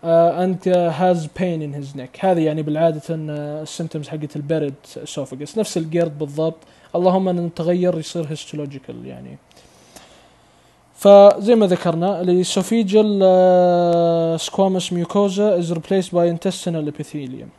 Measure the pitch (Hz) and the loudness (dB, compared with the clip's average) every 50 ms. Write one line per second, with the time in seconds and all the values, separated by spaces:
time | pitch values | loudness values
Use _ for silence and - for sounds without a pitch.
0 | - 170 165 165 170 170 160 170 180 185 185 170 - 185 180 180 175 170 160 139 | 0 4 4 4 4 4 2 2 0 -2 -2 -2 0 0 2 2 2 0 0 0
1 | 185 180 180 175 156 147 _ - 180 180 170 160 156 147 143 143 139 139 143 139 | 2 2 2 0 -2 -8 _ -6 -4 -4 -4 -4 -6 -8 -8 -10 -12 -12 -12 -14
2 | 127 127 _ - - 190 185 170 160 156 151 160 151 151 151 151 165 165 160 156 | -14 -14 _ -4 0 0 0 2 0 0 -2 -2 -4 -4 -2 0 0 0 0 -2
3 | - - 165 160 156 151 151 147 147 147 147 156 156 156 - - 170 156 - 160 | -8 -8 -8 -8 -8 -8 -8 -8 -8 -8 -10 -10 -12 -12 -10 -10 -10 -8 -8 -10
4 | 147 - - 156 147 143 - 151 147 143 165 160 147 143 139 - _ - - - | -10 -10 -10 -10 -10 -10 -10 -10 -6 -4 -2 -2 -2 -4 -6 -10 _ -20 -18 -16
5 | - 151 - - 135 127 - 131 147 147 - 220 214 - - 180 165 156 156 170 | -16 -12 -10 -10 -10 -10 -10 -14 -14 -10 -6 -6 -6 -4 -4 -6 -6 -4 -2 -2
6 | 170 165 147 147 156 143 143 151 156 165 160 - - _ _ _ _ - _ 170 | -2 -2 -4 -8 -10 -8 -4 -4 -4 -4 -4 -6 -20 _ _ _ _ -8 _ 0
7 | 175 185 180 190 190 185 180 175 170 170 165 - 165 165 180 180 180 180 175 160 | 2 2 2 2 0 0 -2 -2 -4 -6 -6 -6 -2 -2 0 0 0 0 -2 -2
8 | 156 - - 175 160 143 156 151 - - - 151 147 143 143 139 _ - - 120 | -6 -8 -8 -8 -8 -8 -8 -12 -12 -12 -10 -10 -10 -10 -12 -14 _ -16 -16 -16
9 | 120 131 127 123 135 131 135 135 _ _ _ - _ _ _ _ _ _ _ - | -14 -16 -16 -16 -18 -18 -20 -20 _ _ _ -20 _ _ _ _ _ _ _ -20
10 | - _ _ _ _ _ _ _ _ _ _ _ _ _ _ _ _ _ _ - | -20 _ _ _ _ _ _ _ _ _ _ _ _ _ _ _ _ _ _ 0
11 | - 196 202 202 202 202 - - 196 208 240 226 214 185 180 170 - 180 160 165 | 6 8 10 10 10 10 8 4 2 2 4 4 4 2 2 0 0 -2 -2 0
12 | 170 190 202 165 180 180 175 180 185 - - 196 185 - 226 233 226 190 190 214 | -2 -2 -2 -2 0 0 2 2 0 0 -2 -4 -2 0 0 0 0 2 2 2
13 | 214 214 208 196 190 185 185 185 185 185 180 180 180 180 175 175 175 175 170 170 | 4 4 2 4 4 6 6 6 6 6 6 6 4 4 2 2 2 2 2 2
14 | 170 170 170 165 165 165 165 160 - - - - 196 190 190 185 175 - 180 175 | 2 2 2 0 0 -2 -2 -4 -6 -6 -2 0 0 2 0 -2 -4 -4 -4 -4
15 | 170 - - 202 202 202 185 196 208 214 196 175 175 165 175 165 156 - 196 190 | -4 -2 0 0 0 0 0 0 0 2 2 0 0 -2 -6 -8 -4 -2 -2 -2
16 | 180 185 175 175 170 175 170 165 - 196 180 - - 185 170 160 151 147 147 - | -2 0 0 0 0 0 0 -2 -4 -6 -6 -4 -6 -6 -6 -4 -6 -6 -8 -10
17 | 151 - - 147 143 127 127 135 - - _ | -12 -12 -10 -12 -12 -10 -12 -14 -16 -18 _